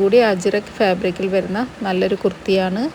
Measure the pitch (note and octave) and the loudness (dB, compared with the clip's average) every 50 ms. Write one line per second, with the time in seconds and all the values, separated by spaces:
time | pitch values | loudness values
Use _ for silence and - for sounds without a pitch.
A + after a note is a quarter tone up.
0 | G3 G3 G3+ B3 A#3+ A3 G3 F3+ E3+ G3+ G3 G#3 G#3 - - - A3+ F#3+ F#3 F#3 | 4 4 6 6 6 4 2 0 0 0 0 0 -4 -6 -2 0 2 2 2 2
1 | F#3+ F#3 F3 - G3 F#3+ F#3+ F#3+ F3+ F3+ F#3 G#3 B3+ B3+ - - A3 G3 F#3 F#3 | 0 -2 -2 -2 -4 -2 0 -2 -2 -2 -4 -4 -4 -6 -6 -8 -4 -2 0 0
2 | F#3+ F#3 G3+ F#3+ - G3+ - - - - G3 F#3+ F#3 F#3 F#3 G#3 B3 D#4+ - | 0 0 0 0 -2 -2 -4 -2 -2 0 0 2 0 0 -2 -2 -4 -4 -6